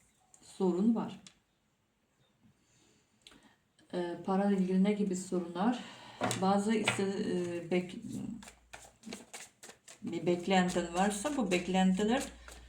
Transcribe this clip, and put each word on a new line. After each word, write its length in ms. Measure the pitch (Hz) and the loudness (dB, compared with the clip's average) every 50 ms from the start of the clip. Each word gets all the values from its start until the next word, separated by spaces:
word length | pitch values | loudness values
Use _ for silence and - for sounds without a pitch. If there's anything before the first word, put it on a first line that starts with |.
| _ _ _ _ _ _ - _ | _ _ _ _ _ _ -20 _
sorun 540 | - - - - 196 185 170 180 202 233 226 | -20 -20 -4 2 2 2 4 4 4 2 2
var. 280 | 214 160 - - - - - _ _ _ _ _ _ _ _ _ _ _ _ _ _ _ _ _ _ _ _ _ _ _ - _ _ _ _ _ _ _ _ _ _ _ _ _ _ _ - - - _ - _ _ _ _ _ _ _ _ - | 2 -2 -6 -8 -12 -16 -20 _ _ _ _ _ _ _ _ _ _ _ _ _ _ _ _ _ _ _ _ _ _ _ -20 _ _ _ _ _ _ _ _ _ _ _ _ _ _ _ -20 -20 -20 _ -20 _ _ _ _ _ _ _ _ -6
Ee, 200 | 180 175 175 170 - - | -6 -6 -6 -6 -8 -2
para 260 | - 190 190 202 202 | 0 0 2 4 2
ilgili 340 | 202 185 180 185 185 190 196 | 4 2 2 2 4 4 4
ne 80 | 208 | 4
gibi 240 | 208 202 202 185 185 | 4 2 0 -2 -2
sorunlar? 600 | - - - 185 180 175 - - 175 190 247 247 - - - - - - - - - - - - - | -4 -4 -2 -2 -2 -2 -4 -4 0 0 0 0 0 -6 -14 -16 -18 -20 -20 -8 -6 -2 -2 0 2
Bazı 320 | 185 190 202 202 202 214 226 | 4 4 4 4 4 2 2
iste-, 560 | 214 208 - - - 196 196 196 - - 180 | 2 2 0 0 0 -2 -2 -2 -2 -2 -2
e, 400 | 180 180 175 175 175 175 160 160 | -2 -2 -2 -2 -4 -6 -4 0
bek-, 260 | 180 180 180 - - - - - - - - - - - - - - _ _ _ - - - - _ _ - - - - - - - - - - _ _ - - - _ _ - - - | 0 0 0 -2 -10 -12 -12 -10 -8 -8 -8 -8 -10 -10 -14 -18 -20 _ _ _ -20 -20 -20 -20 _ _ -16 -16 -14 -14 -16 -18 -16 -18 -18 -18 _ _ -20 -20 -20 _ _ -20 -20 -12
bir 240 | - - 165 175 160 | -10 -8 -6 -2 0
beklentin 680 | 175 180 175 - 190 190 185 180 175 - 180 170 - - | 0 0 0 2 2 4 4 4 4 2 0 -2 -2 0
varsa 420 | 180 190 208 202 - - 302 294 | 2 2 2 0 -2 -4 -2 -2
bu 140 | 269 233 185 | 0 0 2
beklentiler, 720 | 185 175 - - 185 185 190 190 185 190 208 214 240 277 277 - - - - - - - - | 0 0 0 0 2 4 4 4 4 4 2 2 2 0 -2 -4 -12 -16 -20 -20 -20 -20 -20